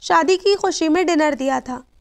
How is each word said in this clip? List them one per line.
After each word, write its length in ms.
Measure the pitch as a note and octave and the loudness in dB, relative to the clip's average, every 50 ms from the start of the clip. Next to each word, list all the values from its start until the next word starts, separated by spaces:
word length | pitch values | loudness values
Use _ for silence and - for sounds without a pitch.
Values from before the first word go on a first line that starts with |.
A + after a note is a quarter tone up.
शादी 340 | - - F4 E4 D#4 F4+ F#4 | -2 0 2 2 2 2 0
की 180 | F4+ - G4+ G4+ | 2 2 0 0
खुशी 320 | G4 G4 F#4 - - E4 D#4 | 0 0 -2 -2 0 0 0
में 160 | D#4 F#4 F4+ | 2 2 2
डिनर 280 | E4 E4+ D4+ D#4 D4+ C#4+ | 2 2 2 2 0 -2
दिया 260 | A3+ C4 C#4 C4 C4 | -2 -2 -2 -4 -4
था। 220 | - B3+ B3 C4 - _ _ _ | -6 -8 -12 -12 -14 _ _ _